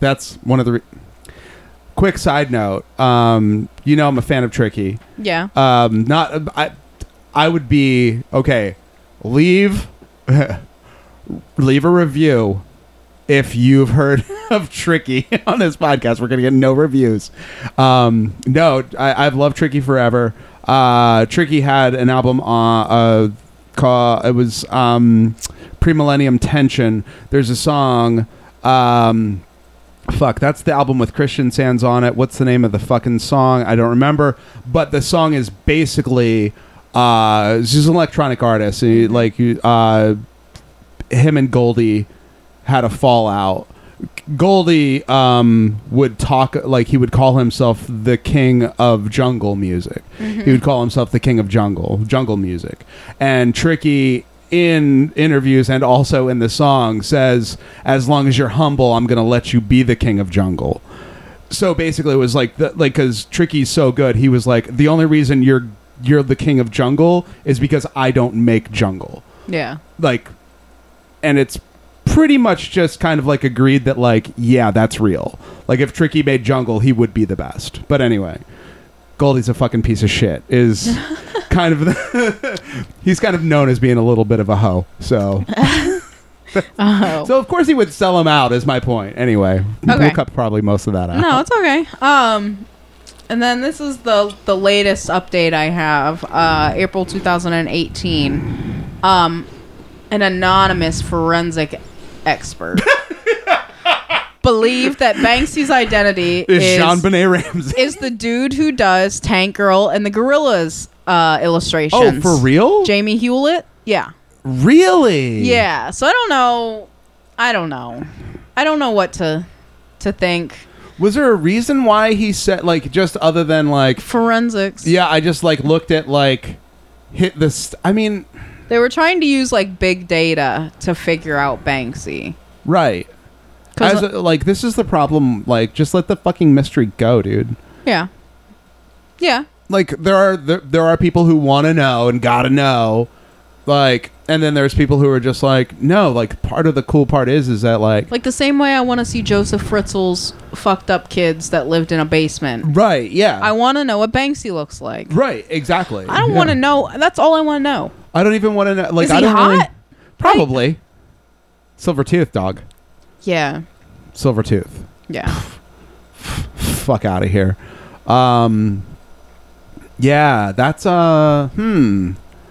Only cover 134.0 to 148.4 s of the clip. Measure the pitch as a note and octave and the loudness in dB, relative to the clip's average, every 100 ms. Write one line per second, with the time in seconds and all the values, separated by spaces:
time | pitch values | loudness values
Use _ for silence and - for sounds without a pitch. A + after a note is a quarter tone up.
134 | G3+ G3+ F3 D3+ C#3 G3 A#3+ A3+ G3+ D#3+ | -2 -2 0 0 0 -2 -2 -2 -2 0
135 | C#3+ D3+ C3 G#2+ B2 A#2 A2+ - D3+ F#3 | 2 2 0 -2 -2 0 0 -2 -2 -2
136 | - G3 F3+ - D#3+ C3+ C#3 C#3+ A2 - | -2 -2 -2 2 4 4 2 -2 -2 0
137 | A#2 A#2+ G2 G#2+ A#2 A#2 - - - F3+ | 0 2 0 -2 -4 -8 -14 -10 -4 -2
138 | F3+ - _ _ _ _ _ _ _ _ | -4 -12 _ _ _ _ _ _ _ _
139 | _ - F4 B3 D4 _ - G3 F3+ - | _ -4 -2 -2 -4 _ -4 -2 -2 -2
140 | F3 F#3+ G3 F3+ C#3 F3+ C3+ E3 E3 E3 | 2 4 2 0 -2 -4 0 0 2 2
141 | E3+ E3+ E3 D#3 C#3 C#3 D#3 E3 C#3 A#2+ | 0 2 4 4 2 2 2 2 0 2
142 | A#2+ A#2+ A#2+ A#2+ C3 C#3 C#3 A#2+ A2+ A2+ | 0 0 0 0 2 2 2 0 0 0
143 | A#2+ - - _ _ _ C#3 C#3+ C3+ B2 | -2 -8 -20 _ _ _ -2 2 2 0
144 | - - - D#3 D3+ D3 C#3 - C#3 C#3+ | -4 -16 -4 0 0 2 0 2 2 4
145 | C#3+ C3 B2+ B2+ C#3 C3 B2 - C#3+ G3 | 4 2 0 0 2 2 0 -2 0 2
146 | E3+ A#2+ A2 - - D3 D#3+ C#3 - D3 | 2 0 -4 -6 -6 0 0 0 0 0
147 | C3 C#3+ B2 D3 B2+ G#2+ A#2 A2+ A2 G#2+ | 2 0 2 0 0 0 0 2 2 0
148 | - B3 C4 - | -2 -4 -4 -2